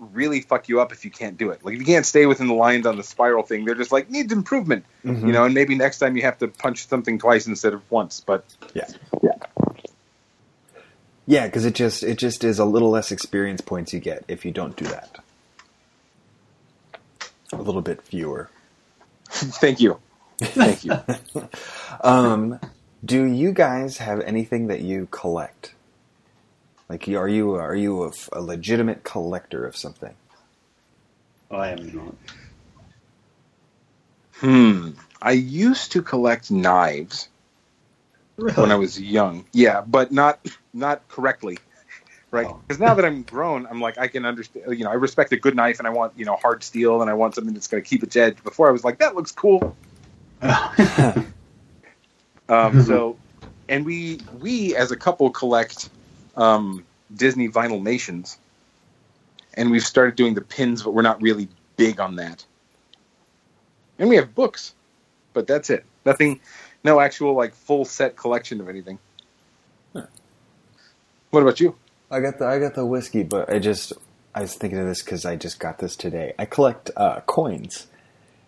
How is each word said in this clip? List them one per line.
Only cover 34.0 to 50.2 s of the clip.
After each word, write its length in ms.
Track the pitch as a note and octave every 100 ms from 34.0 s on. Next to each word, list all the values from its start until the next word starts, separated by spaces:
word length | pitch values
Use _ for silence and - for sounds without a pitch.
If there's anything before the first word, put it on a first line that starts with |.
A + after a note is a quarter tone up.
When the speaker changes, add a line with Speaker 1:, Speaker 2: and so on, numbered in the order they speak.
| _ _ _
Speaker 1:
Hmm. 560 | - C3+ C3 A2+ F#2+ E2 C#2+ - -
I 120 | A2+
used 580 | B2+ B2+ D3+ A#3 C4 -
to 100 | F3+
collect 500 | E3+ B2+ A#2+ A#2 -
knives 760 | G2 F#2 F2+ E2+ D2 D#2+ - - _ _ _ _ _ _ _ _ _ _ -
Speaker 3:
Really? 260 | A3 -
Speaker 1:
when 80 | G#2+
I 60 | G2+
was 240 | F#2+ F#2+
young. 440 | G2+ G#2+ G2 F2 -
Yeah, 280 | A#2+ A#2 G2+
but 320 | G#2+ C3 B2+
not, 260 | C#3 D3 D3 - - _
not 320 | A#2+ C#3+ D3 _
correctly. 500 | - C3 - G2+ F#2 _ _ - - _ _ _
Right? 160 | A#2+ A#2
Speaker 3:
Oh. 120 | - -
Speaker 1:
'Cause 100 | C#3+
now 160 | G3
that 100 | F#3
I'm 180 | E3+ C#3+
grown, 440 | A#2+ B2+ E3+ C3+ B2
I'm 140 | A#2
like, 180 | A#2 A#2
I 100 | B2+
can 160 | C3 A#2+
understand, 520 | A#2 A2+ B2 - A#2+
you 60 |
know, 60 | G#2+
I 40 |
respect 380 | A#2+ C3 - C#3
a 40 | C3
good 200 | C#3 B2+
knife, 220 | A#2+ A2+
and 100 | A2+
I 20 |
want, 220 | A#2 A2+ -
you 80 |
know, 120 | G#2+ G2
hard 260 | A#2+ A#2
steel, 380 | - A#2 A#2 A#2
and 100 | A2
I 40 |
want 200 | G#2+ A2
something 200 | A#2 A2
that's 140 | G#2 -
gonna 140 | G#2
keep 200 | - A#2+
its 120 | A2 A#2+
edge. 260 | A2+ G#2
Before, 240 | - - D3+
I 40 |
was 120 | B2
like, 140 | A#2+ A#2+
"That 160 | D4+
looks 180 | F#3 E3
cool." 440 | - G#3 F#3+ E2 - - - - -